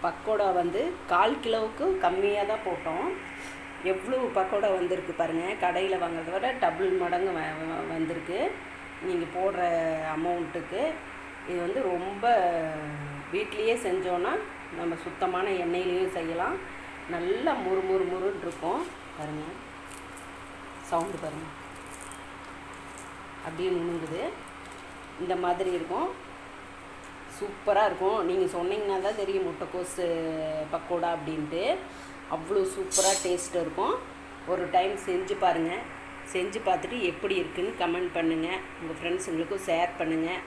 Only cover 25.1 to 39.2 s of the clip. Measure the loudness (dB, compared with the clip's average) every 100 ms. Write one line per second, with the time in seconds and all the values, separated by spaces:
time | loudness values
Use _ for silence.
25.1 | -6 -2 2 2 2 2 0 0 0 0
26.1 | -2 -12 -14 -14 -14 -14 -14 -14 -14 -14
27.1 | -14 -14 -8 -8 -4 2 6 6 4 2
28.1 | 4 2 4 2 2 0 0 0 2 0
29.1 | 0 0 0 0 -2 -4 -4 -4 -2 0
30.1 | 2 0 -2 -2 -2 -2 -4 0 0 2
31.1 | 0 -2 -2 -2 0 2 0 -2 -12 -14
32.1 | -14 -6 -4 2 2 2 0 0 4 6
33.1 | 4 2 0 0 0 0 0 2 0 -4
34.1 | -14 -14 -12 -2 -2 4 4 4 0 0
35.1 | 0 0 4 4 4 2 0 -6 -10 -12
36.1 | -12 -4 -2 0 0 4 4 2 0 0
37.1 | 0 0 0 0 0 -2 0 0 2 0
38.1 | 2 2 2 0 -2 -6 -10 -8 -4 -2
39.1 | -2